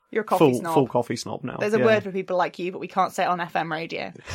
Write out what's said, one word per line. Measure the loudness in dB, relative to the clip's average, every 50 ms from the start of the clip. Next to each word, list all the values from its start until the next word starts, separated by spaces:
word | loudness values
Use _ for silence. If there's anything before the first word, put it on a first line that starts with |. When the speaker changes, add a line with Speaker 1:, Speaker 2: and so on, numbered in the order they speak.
| _ _
Speaker 1:
You're | -4 -4 -2
a |
coffee | 0 4 6 6 6
Speaker 2:
full, | 6 4
Speaker 1:
snob. | 0 0 2
Speaker 2:
full | 2 2 4
coffee | 2 -2 0 0 -4
snob | -6 -6 -8 -10 -8 -8
now. | -10 -6 -2
Speaker 1:
There's | -2 0 2
a | 4
Speaker 2:
Yeah. | 4
Speaker 1:
word | 4 4 4 2
for | -4
people | -6 -6 -6 -2 0
like | 0 0 0 -2 -6
you, | -8 -8 -6
but | -8
we | -10 -6
can't | -2 0 0 0 0
say | -2 0
it | 0
on | 0 -2
F | -4 -4 -4
M | -4 -4 -2
radio. | -4 -6 -6 -8 -8 -8 -8 -8 -10 -16 -16 -6 6